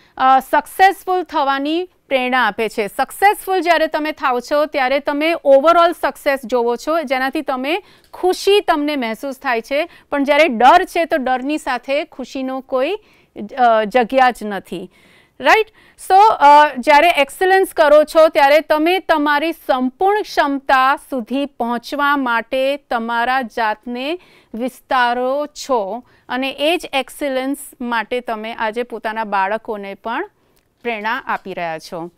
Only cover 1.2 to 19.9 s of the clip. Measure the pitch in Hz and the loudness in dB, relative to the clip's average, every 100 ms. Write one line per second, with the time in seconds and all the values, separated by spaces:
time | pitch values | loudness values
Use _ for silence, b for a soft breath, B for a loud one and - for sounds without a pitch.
1.2 | 339 311 269 269 285 330 359 _ - 269 | -2 -4 -2 -2 -2 -4 -6 _ -4 -4
2.2 | 254 254 226 202 220 - 202 - 269 - | 0 0 0 -2 -6 -4 -6 -4 -6 0
3.2 | 403 415 - 370 330 320 311 311 302 311 | 2 2 -2 -2 2 2 0 -2 -6 -4
4.2 | 294 247 247 294 302 294 254 277 285 285 | -2 -2 -2 -2 -2 -2 0 -2 -2 -2
5.2 | 302 - - 269 302 339 339 330 302 - | -2 0 4 4 6 4 4 2 -4 -4
6.2 | - 269 220 247 233 240 - 330 285 262 | -4 -4 -2 -2 0 -2 -2 -4 -2 -2
7.2 | 262 311 302 262 262 370 - b b - | -2 -4 -6 -6 -4 -4 -6 b b -4
8.2 | 359 359 - 403 - 320 294 294 233 220 | -2 0 2 2 2 -2 0 -2 -4 -6
9.2 | 277 262 277 233 226 277 339 b b 285 | -8 -8 -4 -4 -2 -4 -4 b b -2
10.2 | 277 285 320 226 247 349 370 359 330 320 | 0 2 2 4 6 6 4 -2 -2 -2
11.2 | 247 254 262 302 302 254 - 277 330 - | -2 -2 -2 -6 -4 -8 -4 -4 -4 -10
12.2 | 247 277 262 262 - 254 277 415 b b | -12 -8 -8 -8 -4 -2 -2 -4 b b
13.2 | b - 214 - 247 220 214 254 226 262 | b -16 -10 2 4 4 2 0 2 2
14.2 | 254 233 214 196 - 180 180 b b b | 2 0 -6 -8 -10 -12 -14 b b b
15.2 | b b 254 403 427 _ b b - 381 | b b 0 2 0 _ b b 2 4
16.2 | 415 - 285 294 302 262 247 294 339 285 | 6 6 6 8 6 2 2 4 4 2
17.2 | 277 - 370 381 381 - 302 294 302 330 | -2 0 2 2 0 2 4 6 4 4
18.2 | 320 320 277 302 311 302 311 370 339 320 | 4 4 4 4 2 0 2 0 0 0
19.2 | 294 294 320 320 - 262 254 | 0 0 -2 -6 -4 -2 -2